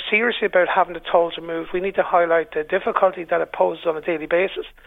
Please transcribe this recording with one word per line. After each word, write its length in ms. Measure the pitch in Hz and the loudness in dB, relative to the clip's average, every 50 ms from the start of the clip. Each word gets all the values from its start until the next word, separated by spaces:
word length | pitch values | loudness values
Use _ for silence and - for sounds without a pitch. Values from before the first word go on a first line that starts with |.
| - - | -2 -2
serious 280 | - 214 226 240 220 - - | 0 0 2 0 0 0 -2
about 220 | 196 - 185 180 | 0 2 2 2
having 280 | 160 - 190 180 170 175 | 4 4 2 2 0 -2
the 60 | 165 | -6
tolls 340 | 170 - - 180 170 170 165 | -4 0 2 2 2 2 -2
removed, 340 | - 165 170 165 165 165 - - | -6 -8 -8 -8 -6 -6 -6 -4
we 80 | 180 | -4
need 140 | 180 196 185 | -4 -2 0
to 80 | - 185 | -2 0
highlight 500 | - - 180 175 170 165 165 160 160 - | 2 2 2 4 4 2 2 0 0 -4
the 120 | 160 151 | -6 -4
difficulty 580 | - - 190 185 233 226 - - 185 180 185 170 | -2 -2 -2 -2 -2 0 2 2 2 2 -2 -4
that 180 | 160 180 170 | -4 -2 -2
it 120 | 160 - - | -2 -2 -2
poses 340 | - 185 180 170 160 - | 0 0 0 0 -2 -2
on 100 | 170 160 | -4 -4
a 40 | 156 | -2
daily 260 | 151 - 170 156 151 | -2 -4 -4 -4 -2
basis. 400 | 156 - 170 190 190 - - - - - - - | 0 0 0 0 0 -2 -6 -10 -12 -14 -20 -20